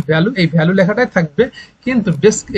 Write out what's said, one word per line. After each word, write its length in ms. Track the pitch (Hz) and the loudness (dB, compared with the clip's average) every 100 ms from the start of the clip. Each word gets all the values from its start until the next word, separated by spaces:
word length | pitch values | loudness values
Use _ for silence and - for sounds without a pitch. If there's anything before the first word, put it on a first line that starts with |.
| 156 | 2
ভ্যালু, 220 | 160 196 247 | 0 0 0
এই 60 | 165 | 0
ভ্যালু 180 | 160 160 190 | 2 2 2
লেখাটাই 280 | 190 208 247 - | 2 0 -2 -2
থাকবে। 280 | 160 - 262 - - _ | -2 -2 -2 -4 -20 _
কিন্তু 240 | 247 254 190 139 | -4 -2 -2 2
ডেস্ক-, 280 | 208 214 - | 2 0 -4